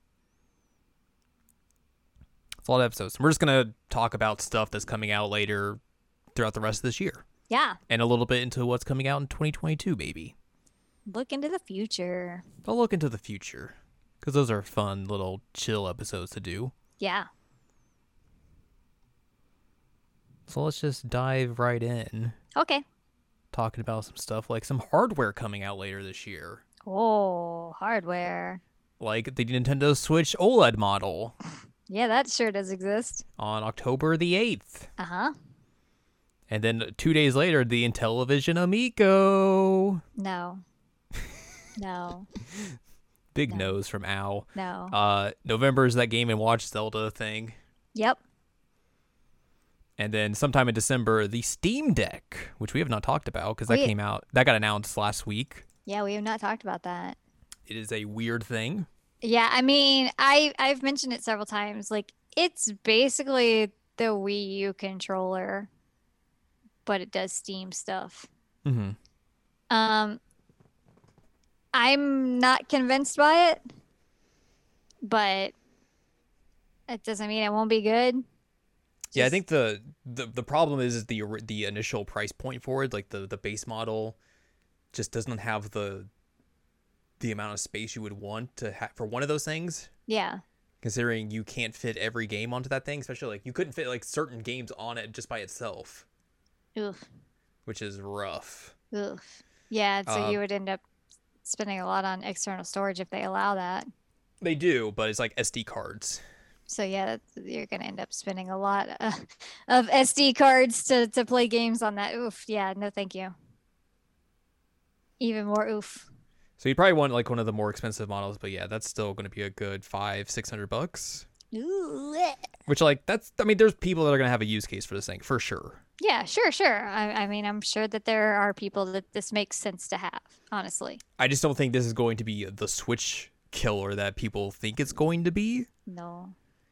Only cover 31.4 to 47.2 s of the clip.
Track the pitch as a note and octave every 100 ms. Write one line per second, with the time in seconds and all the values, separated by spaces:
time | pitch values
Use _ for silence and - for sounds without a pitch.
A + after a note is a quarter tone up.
31.4 | - - - _ - G3 A#3 A#3 A3 -
32.4 | A3+ G3 F#3+ F#3 G3 G#3 - - - -
33.4 | G#2+ G#2+ A2 - B2+ C3 D#3 E3 F3 F#3
34.4 | A#3 B2 - - - - F3 F3+ C4+ D4
35.4 | - _ _ _ _ _ _ _ _ _
36.4 | - G#2+ A2+ A2+ A2+ - D#3+ D3+ D3 C3+
37.4 | D#3 D3+ A#2 A#2+ A#2+ - A2+ A#2 B2+ C#3+
38.4 | D3+ E3+ F3+ G#3 B3 - G3 F#3+ G3 G3
39.4 | F#3+ F#3+ F#3+ F#3+ G3 F#3 - - G3 F3+
40.4 | F3 F#3 - _ _ _ - - - -
41.4 | - - - - F#3+ F3+ F3 F3 G3+ -
42.4 | A#2+ F#3+ G3+ B2+ _ - _ _ _ C#3+
43.4 | C#3 G2 F#2+ G2 G2 G#2 G2 G2 G2 G2+
44.4 | - G3 F#3 G2 F3+ G#2 G#2 G2+ G2+ -
45.4 | - A2 C3+ C3 B2+ A#2+ A#2+ A2+ A#2 G#2+
46.4 | A2 A#2 - G#2+ G#2+ G#2+ A2 -